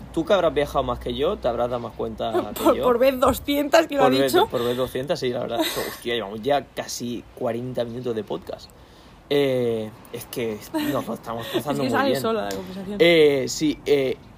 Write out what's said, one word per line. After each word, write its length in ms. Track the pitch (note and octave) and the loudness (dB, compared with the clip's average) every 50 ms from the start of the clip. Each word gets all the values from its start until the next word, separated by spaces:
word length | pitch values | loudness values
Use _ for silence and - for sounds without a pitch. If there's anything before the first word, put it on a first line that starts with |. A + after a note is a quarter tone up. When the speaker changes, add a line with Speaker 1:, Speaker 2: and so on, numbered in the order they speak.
| - - - | -12 -6 -4
Speaker 1:
tú 120 | E3 D#3 | -4 2
que 80 | - G#3 | 2 4
habrás 200 | F#3 E3+ D#3 C3+ | 4 4 2 2
viajado 300 | D3 C#3+ - - C#3+ C3 | 2 0 0 0 -2 -2
más 160 | B2+ A#2+ - | -2 -4 -4
que 140 | - B2+ A#2+ | -4 -6 -4
yo, 220 | B2 C#3+ F3 G#3+ | -2 -2 -2 -2
te 100 | - - | -2 -2
habrás 220 | B2 A#2 A#2 A#2+ A#2+ | -2 -2 0 -2 -2
dado 100 | B2 A#2+ | -2 -4
más 120 | A#2 A2 - | -6 -8 -8
cuenta 560 | - A#2 A2+ A2 G#2 A2+ - - F4+ - G#3+ | -8 -8 -8 -6 -6 -6 -2 -2 -2 -2 -4
Speaker 2:
<laughs> 40 | - | -4
Speaker 1:
que 80 | - - | 2 4
Speaker 2:
Por, 120 | D#4 B3 | 4 4
Speaker 1:
yo. 80 | - B3+ | 4 4
Speaker 2:
por 160 | B3+ A#3+ A3+ | 2 4 4
vez 200 | C4 C#4 C4 B3+ | 4 2 4 4
doscientas 680 | C#4 C#4 C4 - - - C#4+ C#4+ D4 D4 - E4 D#4+ | 2 2 2 0 -2 -2 0 0 2 4 4 4 4
que 80 | D#4 C#4+ | 4 2
lo 60 | C#4 | 4
ha 40 | C4+ | 4
Speaker 1:
Por 120 | B3+ C4 | 4 4
vez, 160 | C4+ C4+ C4+ - | 4 2 4 4
Speaker 2:
dicho. 140 | F#4 A4 | 4 2
Speaker 1:
por 160 | - - A#2+ A#2+ | 2 0 -2 0
vez 100 | A#2+ B2 | 0 0
doscientas, 440 | B2+ B2+ B2 - B2+ C3 D#3 F3 C#3 | 0 -2 -2 -2 -6 -4 -4 -4 -2
sí, 100 | C3+ B2 | -2 -2
la 100 | A#2+ A#2+ | -2 -2
verdad. 180 | A#2+ A#2 A#2 - | -4 -4 -2 -2
Speaker 2:
<laughs> 280 | D#4 - - C3 A2 G2+ | -2 -2 -2 -4 -6 -6
Speaker 1:
Hostia, 260 | - - - A#2+ A#2+ | -8 -8 -4 -4 -2
llevamos 260 | A#2 G2+ G2 G#2+ A2+ | -2 -4 -6 -8 -4
ya 240 | G#2+ C#3 C#3+ C#3 B2 | 0 2 2 0 0
casi 580 | - - - A#2+ - - - B2 A#2+ A#2+ F2+ - - - | -4 -10 -10 -8 -6 -6 -6 -6 -6 -6 -8 -10 -12 -10
cuarenta 480 | - B2+ A#2+ A2+ A#2+ B2 B2+ B2 B2 A#2+ | -6 -4 -4 -4 -4 -6 -6 -4 -4 -4
minutos 300 | A#2 A2+ B2+ B2+ B2 A2+ | -4 -6 -8 -6 -4 -4
de 80 | G#2+ G2+ | -4 -4
podcast. 460 | - - - - - - - - - - - - - - - - - - - - - | -6 -8 -8 -8 -12 -14 -14 -14 -20 -20 -20 -20 -20 -20 -20 -20 -20 -20 -14 -4 0
Eh, 600 | C#3+ C#3+ C#3 C3+ B2+ B2+ B2 A#2 A2+ A2 G#2+ A2 A2 - - - | 2 2 4 2 2 2 0 0 0 -2 -4 -8 -12 -16 -18 -14
es 140 | - A#2 - | -14 -14 -12
que 320 | - - C3 A#2 A2+ G#2+ G#2 - - - D#4 D4+ C#4+ | -10 -6 -6 -4 -4 -6 -8 -10 -8 -6 -4 -2 -2
nos 160 | - B2+ - | -2 -4 -4
lo 60 | G#3 A3+ | -6 -10
estamos 320 | - - - - A#2 A#2 | -10 -8 -10 -8 -8 -8
Speaker 2:
<laughs> 60 | - - | -4 -4
Es 100 | D#4+ - | -4 -2
Speaker 1:
pasando 200 | - - C#3+ C4+ | -2 -2 -2 0
Speaker 2:
que 60 | - | 0
Speaker 1:
muy 80 | - | 2
Speaker 2:
sale 120 | B3 C#4 C#4 | 2 2 2
Speaker 1:
bien. 120 | - - | 0 0
Speaker 2:
sola 220 | - A3 A3 G#3+ G3+ | 0 -2 -2 -2 -4
la 100 | G3+ G3 | -4 -6
conversación. 420 | F#3+ F#3 F#3 F#3 G3 F#3 G3 G#3 G3+ | -8 -8 -10 -12 -10 -8 -6 2 4
Speaker 1:
Eh, 460 | E3 E3+ E3+ D#3+ D3+ D3 C#3+ C3+ B2 | 6 8 8 8 8 8 6 4 0
sí, 320 | B2 - - D#3+ D3+ - - - | -2 -2 0 0 0 0 0 0
eh, 320 | - D3 C#3 C3+ B2+ - - - - - | 2 2 2 2 0 -2 -6 -10 -20 -20